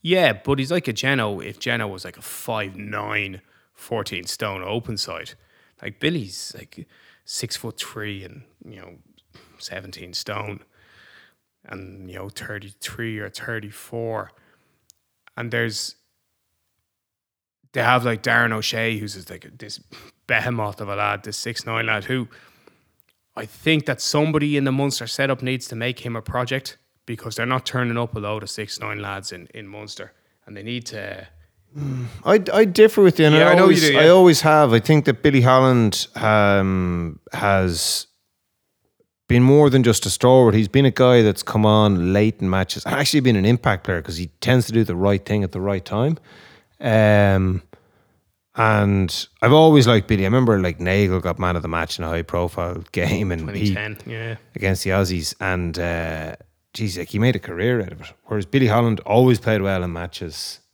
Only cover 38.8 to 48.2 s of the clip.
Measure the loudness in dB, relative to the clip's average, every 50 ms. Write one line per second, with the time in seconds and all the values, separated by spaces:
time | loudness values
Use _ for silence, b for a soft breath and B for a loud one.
38.8 | _ _ _ _ _ _ _ _ _ _ 4 6 6 8 8 8 6 6 6 4
39.8 | 4 4 2 2 -2 -6 -4 2 4 6 8 8 8 6 4 4 0 2 2 4
40.8 | 4 4 4 4 4 6 8 6 6 4 2 0 -6 -4 0 2 4 4 6 6
41.8 | 4 4 2 2 0 2 2 2 2 0 0 _ -4 -2 0 0 -2 -4 -6 -10
42.8 | -6 -4 -2 -2 0 0 0 2 2 2 2 2 2 2 2 2 0 -2 -2 -2
43.8 | _ -4 -4 -4 -4 -8 -8 -8 -10 -10 _ _ 0 2 2 2 2 0 0 0
44.8 | 0 0 -2 -2 0 0 0 0 -2 -4 -4 -2 -2 -4 -6 -6 -4 -4 -4 -6
45.8 | -6 -6 -4 -2 -2 -2 -2 -6 b b b b b b b b b b b _
46.8 | -4 0 2 4 6 6 6 6 4 4 4 2 2 0 -2 -4 -6 _ b b
47.8 | b b b b b b b b